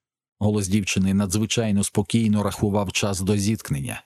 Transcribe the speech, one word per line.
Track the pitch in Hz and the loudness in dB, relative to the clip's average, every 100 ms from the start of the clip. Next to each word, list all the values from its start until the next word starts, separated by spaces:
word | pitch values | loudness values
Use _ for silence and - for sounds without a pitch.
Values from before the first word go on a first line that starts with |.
| _ _ _ - | _ _ _ -4
Голос | 104 107 92 | 0 0 0
дівчини | 104 95 - 95 | 0 0 0 2
надзвичайно | 98 101 104 110 - 113 101 | 2 2 0 0 0 0 0
спокійно | 98 - 101 117 110 104 | 0 -2 0 2 2 2
рахував | 101 - 107 101 95 | 0 0 0 0 -2
час | - 104 92 | -2 -2 -2
до | 95 104 | 0 0
зіткнення. | 98 107 - 71 64 57 | 2 -2 -2 -6 -4 -10